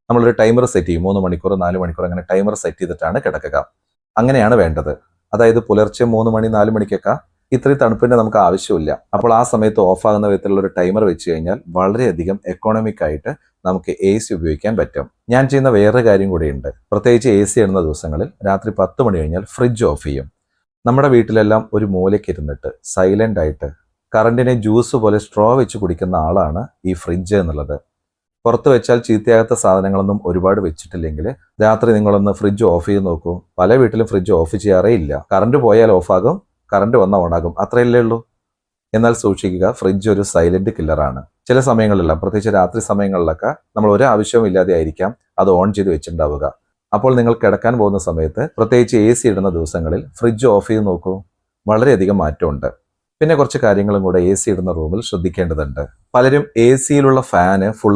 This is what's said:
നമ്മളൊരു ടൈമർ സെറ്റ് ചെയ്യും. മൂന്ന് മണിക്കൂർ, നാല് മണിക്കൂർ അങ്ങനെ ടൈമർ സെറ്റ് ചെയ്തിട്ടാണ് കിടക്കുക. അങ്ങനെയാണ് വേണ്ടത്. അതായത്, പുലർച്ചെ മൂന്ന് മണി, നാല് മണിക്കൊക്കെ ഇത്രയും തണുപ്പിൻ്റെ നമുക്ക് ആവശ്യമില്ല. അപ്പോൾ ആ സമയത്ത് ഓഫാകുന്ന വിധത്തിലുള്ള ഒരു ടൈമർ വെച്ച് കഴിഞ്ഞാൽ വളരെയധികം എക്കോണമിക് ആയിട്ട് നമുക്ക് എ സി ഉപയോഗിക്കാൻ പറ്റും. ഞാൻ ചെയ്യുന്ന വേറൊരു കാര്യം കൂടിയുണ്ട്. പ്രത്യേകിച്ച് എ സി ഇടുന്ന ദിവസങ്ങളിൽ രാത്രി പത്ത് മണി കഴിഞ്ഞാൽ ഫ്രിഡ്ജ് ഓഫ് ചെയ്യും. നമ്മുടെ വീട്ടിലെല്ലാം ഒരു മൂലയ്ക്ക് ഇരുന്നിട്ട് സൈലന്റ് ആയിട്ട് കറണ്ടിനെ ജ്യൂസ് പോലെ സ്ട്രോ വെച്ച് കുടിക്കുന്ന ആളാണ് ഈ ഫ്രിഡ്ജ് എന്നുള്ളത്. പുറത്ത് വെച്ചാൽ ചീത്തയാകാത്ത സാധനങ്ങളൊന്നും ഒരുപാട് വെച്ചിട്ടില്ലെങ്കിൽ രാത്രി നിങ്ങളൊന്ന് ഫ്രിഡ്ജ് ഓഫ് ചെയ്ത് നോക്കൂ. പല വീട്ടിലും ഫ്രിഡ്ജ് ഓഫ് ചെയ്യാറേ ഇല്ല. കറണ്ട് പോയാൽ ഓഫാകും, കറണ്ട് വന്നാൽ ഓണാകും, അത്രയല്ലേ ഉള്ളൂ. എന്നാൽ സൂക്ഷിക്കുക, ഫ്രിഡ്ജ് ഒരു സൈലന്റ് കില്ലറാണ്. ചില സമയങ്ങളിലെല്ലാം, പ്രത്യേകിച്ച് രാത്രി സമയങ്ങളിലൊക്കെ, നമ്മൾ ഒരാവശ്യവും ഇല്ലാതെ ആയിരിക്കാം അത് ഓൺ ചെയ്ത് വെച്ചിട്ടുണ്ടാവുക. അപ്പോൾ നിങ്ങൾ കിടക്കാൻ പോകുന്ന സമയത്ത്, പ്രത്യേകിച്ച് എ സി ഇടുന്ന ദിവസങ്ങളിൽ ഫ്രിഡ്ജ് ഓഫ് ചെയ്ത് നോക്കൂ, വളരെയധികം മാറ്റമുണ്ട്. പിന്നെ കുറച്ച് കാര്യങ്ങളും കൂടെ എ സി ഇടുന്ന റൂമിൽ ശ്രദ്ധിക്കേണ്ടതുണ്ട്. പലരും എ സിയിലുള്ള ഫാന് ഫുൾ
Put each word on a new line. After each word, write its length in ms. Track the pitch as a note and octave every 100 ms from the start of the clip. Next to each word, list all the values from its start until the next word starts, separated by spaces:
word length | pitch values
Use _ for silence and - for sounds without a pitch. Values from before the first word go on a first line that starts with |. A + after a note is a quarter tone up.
| -
നമ്മളൊരു 260 | A#2+ A#2 A2+
ടൈമർ 240 | A2 A#2 B2
സെറ്റ് 160 | F#2 E2+
ചെയ്യും. 140 | E2+ F#2
മൂന്ന് 140 | G2+
മണിക്കൂർ, 280 | F#2 E2+ F#2+ G2
നാല് 160 | F2 F#2
മണിക്കൂർ 220 | F2 E2 F2+
അങ്ങനെ 160 | F2+ F2
ടൈമർ 240 | F#2 G2+ G#2
സെറ്റ് 180 | E2+ D#2
ചെയ്തിട്ടാണ് 380 | F2 E2 D#2+ A2
കിടക്കുക. 320 | - D2+ D2 C#2+ - _ _ _ _ -
അങ്ങനെയാണ് 380 | B2 C3+ G#2+ A#2+
വേണ്ടത്. 280 | E2 D#2 D2 C#2+ _ _ _
അതായത്, 280 | G#2+ A2+ A2+ A2
പുലർച്ചെ 360 | G#2 G#2 - A#2+
മൂന്ന് 160 | A2 A2+
മണി, 140 | A2 A2 A2
നാല് 160 | G#2+ A2
മണിക്കൊക്കെ 380 | G2+ G2 G2+ - - _ _
ഇത്രയും 260 | B2+ C3+ C#3
തണുപ്പിൻ്റെ 340 | A#2 A2+ B2 A#2+
നമുക്ക് 200 | A2 G#2 F2+
ആവശ്യമില്ല. 440 | F#2 - F2+ D2+ C#2 _
അപ്പോൾ 180 | G2+ A#2 A2+
ആ 20 | A#2+
സമയത്ത് 280 | A2+ G#2+ G#2+ F#2
ഓഫാകുന്ന 360 | F#2 A2 G#2 G#2
വിധത്തിലുള്ള 280 | G2 G2 G2
ഒരു 60 | F#2+ F#2
ടൈമർ 240 | F2+ G#2 G#2
വെച്ച് 160 | E2+ F2+
കഴിഞ്ഞാൽ 280 | D#2+ E2 G#2+ F2 F2
വളരെയധികം 600 | F#2+ A2 B2 E2+ E2+ G2 F2+
എക്കോണമിക് 500 | F2 A2 A2 A2 G#2 D#2
ആയിട്ട് 260 | D2+ A#2 D3 _ _
നമുക്ക് 300 | F#2 F#2 F2+ - F#2+
എ 20 | G#2+
സി 120 | - F#2+
ഉപയോഗിക്കാൻ 380 | E2 D2+ G#2 G#2+
പറ്റും. 280 | D#2 C#2+ C2+ _ -
ഞാൻ 80 | B2 C3+
ചെയ്യുന്ന 220 | C#3 C3 G#2+
വേറൊരു 260 | G#2 B2 A2+
കാര്യം 220 | G2 G2
കൂടിയുണ്ട്. 340 | F2 D#2 C#2 C2+ - _
പ്രത്യേകിച്ച് 380 | G#2 B2 A#2+ B2 G2+
എ 40 | G2
സി 60 | -
ഇടുന്ന 180 | G2+ F#2+ D#2+
ദിവസങ്ങളിൽ 440 | D2+ E2 D2+ G2+ - G2
രാത്രി 220 | G2 A2 G2+
പത്ത് 200 | F#2+ - A#2+
മണി 120 | F2+
കഴിഞ്ഞാൽ 240 | D#2 F2 G#2
ഫ്രിഡ്ജ് 320 | - B2 A2 G2
ഓഫ് 140 | D2 D2+
ചെയ്യും. 200 | C2+ C#2 _ _ _ _ _
നമ്മുടെ 260 | - C3 C#3+ A#2+
വീട്ടിലെല്ലാം 480 | A2 A2 G#2 A2 G#2+
ഒരു 160 | G#2+ G#2 F#2
മൂലയ്ക്ക് 340 | F#2+ G#2 -
ഇരുന്നിട്ട് 340 | D#2+ D2 C#2 C#2 - -
സൈലന്റ് 480 | - F#2 G2+ A2+ F#2+
ആയിട്ട് 260 | D#2 D2+ C#2+ - _ _ _
കറണ്ടിനെ 400 | A2 A2+ A#2+ B2+ B2
ജ്യൂസ് 320 | G#2+ A2+ A#2 C3
പോലെ 160 | G#2+ G#2
സ്ട്രോ 240 | - - G#2+ C3
വെച്ച് 180 | A#2+ G#2+
കുടിക്കുന്ന 380 | F#2+ E2+ F#2 F2+ D#2
ആളാണ് 340 | F#2+ D#2+ E2 B2 _ F#2
ഈ 40 | F2
ഫ്രിഡ്ജ് 340 | - F2 F2+ G#2
എന്നുള്ളത്. 360 | E2+ D2 C#2 C#2+ - _ _ _ _ _
പുറത്ത് 240 | A#2 A#2+ C#3+
വെച്ചാൽ 240 | B2 - A#2+ A#2
ചീത്തയാകാത്ത 480 | A2 A2 A2+ A2 A#2+
സാധനങ്ങളൊന്നും 560 | G2 F#2+ G2 G2 G2 G2+ F2
ഒരുപാട് 320 | F2 F#2 G2+ F2+
വെച്ചിട്ടില്ലെങ്കിൽ 600 | D#2 - F2+ D#2+ D2+ F#2+ C3+ _ -
രാത്രി 280 | G#2+ A2 A#2 G#2+
നിങ്ങളൊന്ന് 360 | G#2 G2+ G2+ F#2+
ഫ്രിഡ്ജ് 260 | G#2 G2+ A2
ഓഫ് 120 | F2 F#2
ചെയ്ത് 120 | G2+ F#2+
നോക്കൂ. 260 | E2 E2+ F2 - -
പല 160 | F#2 B2+
വീട്ടിലും 260 | A#2 G#2+ G#2+
ഫ്രിഡ്ജ് 220 | G2+ F2+ F2+
ഓഫ് 200 | D#2+ G2+
ചെയ്യാറേ 360 | G2+ F#2 G2+ A#2
ഇല്ല. 120 | D2+ C#2+ -
കറണ്ട് 260 | G2+ A#2 C3+
പോയാൽ 260 | A#2 G#2+ A2 F#2
ഓഫാകും, 400 | F2 F#2 A2 F#3 - _ _
കറണ്ട് 240 | G2+ G#2 A#2+
വന്നാൽ 220 | F#2+ G2+
ഓണാകും, 300 | F2 E2+ E2 D#2+
അത്രയല്ലേ 360 | G2 A#2+ A#2+ A#2+
ഉള്ളൂ. 140 | A2+ A2+ - _ _ _ _ _ _
എന്നാൽ 220 | A2 A#2 A2+
സൂക്ഷിക്കുക, 520 | G#2+ F#2 G2 F2+ F#2 B2
ഫ്രിഡ്ജ് 280 | F#2+ F#2+ G#2
ഒരു 100 | G2 G2
സൈലന്റ് 400 | F2 E2+ F#2 G2 -
കില്ലറാണ്. 420 | D#2+ D2+ C#2+ C2 - _ -
ചില 100 | B2+ C3
സമയങ്ങളിലെല്ലാം, 520 | A2+ A2 G2 E2 D#2+
പ്രത്യേകിച്ച് 320 | F#2+ G#2 G#2+ G2+
രാത്രി 220 | F2+ A2+ G#2
സമയങ്ങളിലൊക്കെ, 640 | G2+ G2 F#2+ E2 D#2 G#2+ D3+ _ G#2+
നമ്മൾ 140 | G#2+ G2+
ഒരാവശ്യവും 520 | C3 G#2+ G#2 A#2 G#2+
ഇല്ലാതെ 240 | F#2 F#2 E2+
ആയിരിക്കാം 340 | D#2+ - F#2+ B2 _ -
അത് 140 | F#2+ F2+
ഓൺ 100 | G2 G2+
ചെയ്ത് 160 | F#2+
വെച്ചിട്ടുണ്ടാവുക. 520 | D#2+ E2+ E2 D2 D2 C#2+ - _ _ _
അപ്പോൾ 200 | G#2 C3 B2
നിങ്ങൾ 180 | A#2 A#2
കിടക്കാൻ 300 | G#2+ G2+ A2+ A#2+
പോകുന്ന 180 | G#2 G2 F2
സമയത്ത്, 340 | D#2+ D#2 F#2 D3+ -
പ്രത്യേകിച്ച് 400 | A2 B2 A2+ A#2
എ 160 | G#2+ A#2+
സി 80 | A#2+
ഇടുന്ന 240 | G2 F#2+ E2+
ദിവസങ്ങളിൽ 440 | D#2+ F2 D#2+ G2 - -
ഫ്രിഡ്ജ് 300 | A#2+ G#2+ A#2+
ഓഫ് 140 | G2+ G2+
ചെയ്ത് 120 | A2 G#2
നോക്കൂ, 260 | F2 F#2+ F#2+ - _ _ _ G#2
വളരെയധികം 520 | G#2+ C3 G#2+ F#2+ G2
മാറ്റമുണ്ട്. 460 | D#2 D2 E2 C#2 C2 - _ _ _ _
പിന്നെ 140 | D#3 D3+
കുറച്ച് 200 | B2+ C3
കാര്യങ്ങളും 400 | A#2 G2+ G2+ G2+
കൂടെ 140 | F#2+ F2+ F2+
എ 20 | G2
സി 80 | -
ഇടുന്ന 180 | F#2 F2+ D#2+
റൂമിൽ 220 | D#2 G2 -
ശ്രദ്ധിക്കേണ്ടതുണ്ട്. 720 | F#2+ F2 F2 E2+ D#2 C#2+ C2 C#2+ _ _
പലരും 280 | B2 C3 C#3+ C#3+ A2+
എ 20 | A#2 C3+
സിയിലുള്ള 440 | - C#3+ C3+ C3 B2
ഫാന് 400 | F2+ F2 G2 G2 G#2+
ഫുൾ 160 | G#2+